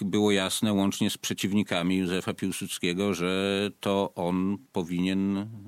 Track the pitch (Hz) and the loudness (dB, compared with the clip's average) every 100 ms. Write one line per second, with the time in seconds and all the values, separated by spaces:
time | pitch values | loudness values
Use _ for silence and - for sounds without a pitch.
0 | 101 101 104 98 95 - 110 101 98 - | -2 2 4 4 2 0 2 2 2 0
1 | 104 - - - 98 104 101 92 90 95 | -2 -2 -4 -2 0 0 0 0 2 2
2 | 92 92 - - 95 - 98 - 92 87 | 0 -2 -4 -4 -4 -4 -8 -4 -2 0
3 | 101 85 90 95 98 98 101 - 104 98 | 0 0 0 0 0 0 -2 -2 0 0
4 | 98 - 87 92 95 101 - 98 85 87 | 0 -2 0 0 0 -2 -6 -6 -2 0
5 | 92 95 98 98 107 113 | 0 0 0 -2 -4 -10